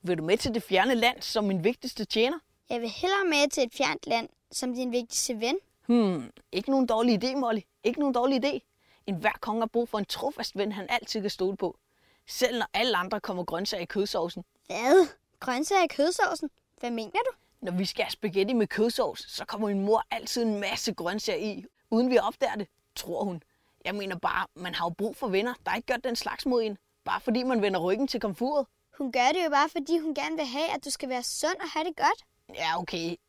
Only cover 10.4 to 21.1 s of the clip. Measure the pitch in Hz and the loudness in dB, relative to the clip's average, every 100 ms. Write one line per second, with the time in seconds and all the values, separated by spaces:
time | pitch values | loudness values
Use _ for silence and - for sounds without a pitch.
10.4 | - 190 202 202 185 240 214 220 202 - | -8 -4 -4 -4 -4 -4 -2 -4 -4 -2
11.4 | 185 196 180 - _ _ _ _ _ - | -2 0 -4 -6 _ _ _ _ _ -2
12.4 | 254 247 196 196 247 196 185 208 - 185 | 0 0 -2 0 2 0 0 -4 -4 -6
13.4 | 175 165 202 202 175 208 202 - 170 180 | -4 -4 -4 -4 -4 -2 -2 0 -2 -6
14.4 | 180 _ _ 190 240 349 330 - _ _ | -16 _ _ -2 6 8 8 2 _ _
15.4 | - 247 302 392 339 - 302 370 381 320 | -4 -2 2 4 2 2 2 4 0 0
16.4 | 302 _ _ _ 247 233 220 381 480 - | -6 _ _ _ -6 -4 -4 -2 -2 -4
17.4 | _ _ - 180 190 - 214 - 214 180 | _ _ -4 -2 -2 -2 -4 -2 -2 0
18.4 | 196 247 208 - 226 226 208 - - - | 2 2 2 2 2 2 -2 -2 -10 -10
19.4 | 190 208 214 196 196 220 - 233 226 254 | -8 -4 -2 0 4 2 2 -6 -4 0
20.4 | 233 208 196 - - 190 175 | 0 0 -2 -2 -4 -2 -2